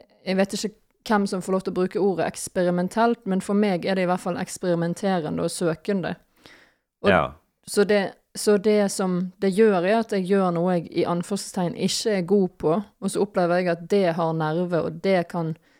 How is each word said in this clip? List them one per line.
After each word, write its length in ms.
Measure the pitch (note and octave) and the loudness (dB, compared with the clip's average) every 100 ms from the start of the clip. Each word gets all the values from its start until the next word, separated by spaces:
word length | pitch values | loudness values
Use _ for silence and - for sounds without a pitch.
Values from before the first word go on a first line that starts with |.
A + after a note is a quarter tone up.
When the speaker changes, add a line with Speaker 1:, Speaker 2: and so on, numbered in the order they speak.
| - _ - | -20 _ -4
Speaker 1:
jeg 120 | F#3+ | 0
vet 160 | G3 G#3 | 0 -2
ikke 140 | G#3 - _ _ - | -8 -10 _ _ -2
hvem 180 | G#3 G3 | 0 0
som 140 | F#3 | -4
får 100 | F3 | -2
lov 120 | F#3 F#3+ | -2 -2
til 80 | |
å 60 | F3+ | -2
bruke 200 | F#3 G3+ | -2 0
ordet 280 | G3 E3 - | 0 0 -2
eksperimentelt, 920 | - - F#3+ F3+ F3 F3+ A3+ A#3 A#3 G3 | -4 -8 -2 0 0 -2 0 0 0 -2
men 160 | F#3 | -4
for 160 | - G3+ | 0 0
meg 280 | G#3 F3 F#3+ | 2 0 -2
er 100 | F#3+ | 0
det 60 | F3 | 0
i 40 | |
hvert 100 | F3+ | 0
fall 160 | F#3+ E3+ | -2 -6
eksperimenterende 1040 | F#3 - F#3 E3+ E3+ F3 G3 F#3 D3+ E3 | -8 -6 -2 0 -2 -2 -2 -2 -2 -4
og 80 | E3+ | -4
søkende. 640 | - E3+ D#3+ - G3 D#3 F3 _ _ - - _ _ _ _ | -2 -2 -2 -2 -4 -4 -8 _ _ -20 -20 _ _ _ _
Og 60 | - | 4
Speaker 2:
Ja. 220 | F2+ C2+ C#2+ _ _ - | 4 4 -4 _ _ -4
Speaker 1:
så 160 | - G3 | 0 2
det, 260 | G#3 F#3+ - _ - | 2 0 -8 _ -4
så 240 | A3 G#3 | 2 2
det 300 | G#3+ G#3 G3 | 4 2 2
som 400 | - F#3+ F3+ F#3 - | 0 -2 -2 -4 -2
det 80 | G3 F#3 | 0 4
gjør, 240 | A3 F#3+ | 4 4
er 140 | F3+ A3+ | 2 2
at 120 | A3+ | 0
jeg 160 | G3+ F3+ | -2 2
gjør 240 | G3 F#3 | 2 2
noe 220 | E3+ F3+ F3+ | 2 2 0
jeg 100 | D#3+ | -2
i 120 | - - | -2 0
anførselstegn 680 | F3 F3 G3 - - F3 - | -2 -4 -6 -6 -4 -4 -2
ikke 420 | F3+ - A3+ G3 | -2 -2 -2 -2
er 20 | |
god 280 | E3+ G3+ F#3 - | 2 2 2 0
på, 180 | D3 F3+ - - | 0 0 -2 -8
og 80 | G3 | -4
så 100 | - G3+ | -2 -2
opplever 380 | G3 F3 F3 | 0 2 2
jeg 40 | F3+ | 0
at 200 | E3+ E3+ | -4 0
det 240 | G3+ F3+ E3 | 0 2 0
har 180 | E3 | -2
nerve, 500 | D#3+ D#3 E3 F3+ E3+ E3+ | 0 -2 -2 0 -2 -2
og 160 | E3 | -2
det 260 | G3 F#3 E3+ | 0 0 0
kan 280 | F3 D#3+ D#3+ _ | -4 -4 -6 _